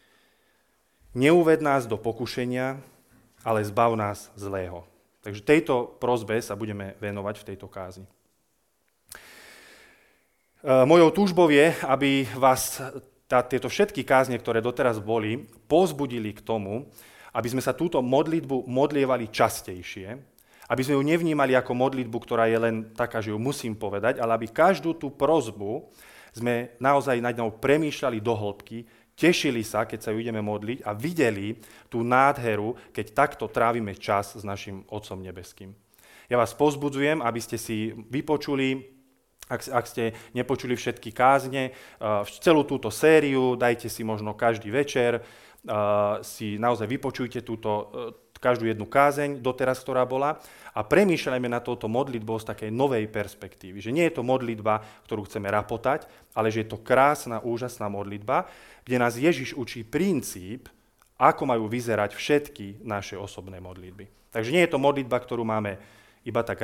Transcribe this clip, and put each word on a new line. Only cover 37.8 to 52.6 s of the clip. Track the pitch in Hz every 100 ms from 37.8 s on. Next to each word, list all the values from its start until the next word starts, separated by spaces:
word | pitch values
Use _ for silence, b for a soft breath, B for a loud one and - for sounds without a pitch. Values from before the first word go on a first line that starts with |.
| 110
vypočuli, | 107 107 127 - 147 147 139 131 131 131 _ _ _ _ _ -
ak, | 120 -
ak | 123
ste | - - 113 110 B
nepočuli | 123 123 131 127
všetky | 123 - 117 113
kázne, | 110 127 139 127 135 131
eh, | - - - 110 104 104 -
celú | - 156
túto | 143 123 -
sériu, | - 156 160 147 135 127 120
dajte | 120 117 113
si | -
možno | 113 107 107
každý | 104 120 110 104
večer, | 120 143 135 120 113
eh, | - - - - - 107 104 104 101 104
si | 107 - 110 104
naozaj | 120 117 107
vypočujte | 131 131 127 123 117
túto, | 113 110 110
eh, | 104 - 127 117 - _ -
každú | 127 123
jednu | 113 107 101
kázeň | 135 143 139 143 139
doteraz, | 127 127 131 127
ktorá | - 127 123
bola, | 131 143 156 B B B
a | -
premýšľajme | 107 160 208 156 143 127 123
nad | 120
touto | 120 120
modlitbou | 110 117 139 117 107 113
z | 110
takej | 107